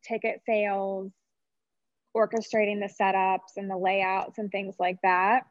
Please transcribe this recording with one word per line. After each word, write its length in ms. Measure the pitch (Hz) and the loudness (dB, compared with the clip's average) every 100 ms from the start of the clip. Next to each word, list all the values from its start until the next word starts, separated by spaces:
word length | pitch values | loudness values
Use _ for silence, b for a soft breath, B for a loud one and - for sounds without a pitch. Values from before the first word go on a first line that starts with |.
ticket 380 | - 226 226 - - | -6 -4 -4 -6 -2
sales, 640 | 214 208 196 196 196 196 _ _ _ _ _ _ _ _ _ _ 226 | 0 0 -2 -4 -4 -8 _ _ _ _ _ _ _ _ _ _ 0
orchestrating 640 | 214 233 220 226 208 208 | 0 0 -2 0 0 0
the 80 | 196 - | -6 0
setups 580 | 196 190 190 185 - - | 2 2 2 0 -4 -10
and 120 | 196 | -8
the 80 | 185 | -2
layouts 640 | 185 196 190 190 - - | 0 0 0 -2 -4 -6
and 120 | 208 | -6
things 260 | 196 190 196 | -4 -6 -2
like 200 | 180 185 | -2 0
that. 400 | 190 180 190 247 254 | 2 4 4 2 0